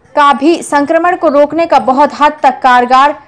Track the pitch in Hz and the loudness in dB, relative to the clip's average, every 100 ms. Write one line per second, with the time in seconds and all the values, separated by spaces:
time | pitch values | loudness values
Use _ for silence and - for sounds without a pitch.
0 | _ - 285 254 285 339 320 294 285 330 | _ 0 0 2 0 -2 -2 -4 0 -2
1 | 349 359 330 277 294 302 330 180 226 254 | -2 -2 0 0 0 -2 0 0 0 0
2 | 294 - 294 - 190 - 262 247 240 254 | 0 0 -2 0 -4 0 0 2 2 2
3 | 277 302 | 0 -2